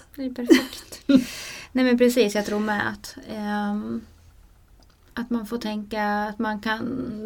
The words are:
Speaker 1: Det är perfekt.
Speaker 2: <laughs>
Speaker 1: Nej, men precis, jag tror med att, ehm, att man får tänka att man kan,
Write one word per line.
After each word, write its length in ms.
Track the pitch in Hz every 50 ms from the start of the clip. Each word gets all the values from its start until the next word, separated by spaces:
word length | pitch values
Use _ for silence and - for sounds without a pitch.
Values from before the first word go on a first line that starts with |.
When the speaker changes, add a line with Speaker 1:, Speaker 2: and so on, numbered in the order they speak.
| - - -
Speaker 1:
Det 80 | - 269
är 60 | 254
perfekt. 720 | 254 254 240 240 - 254 - - - - - - - - -
Speaker 2:
<laughs> 680 | - 277 254 247 - - - - - - - - - -
Speaker 1:
Nej, 120 | 254 254
men 140 | 254 247 240
precis, 360 | 247 240 240 254 220 202 208
jag 120 | 208 202
tror 120 | 208 208 208
med 280 | 214 214 208 208 226 220
att, 280 | 208 208 - - - - - -
ehm, 720 | 220 214 208 208 208 208 208 208 208 208 214 226 233 233 226 - - - - - - - - - - - - - - - - - - _ _ - -
att 160 | - 233 -
man 160 | 240 233 214
får 120 | 214 233 240
tänka 460 | 226 214 214 214 208 208 226 214 208
att 340 | 208 208 208 208 214 208 214
man 220 | 226 214 214 208
kan, 480 | - 220 220 226 226 240 269 262 262 254 214 214 214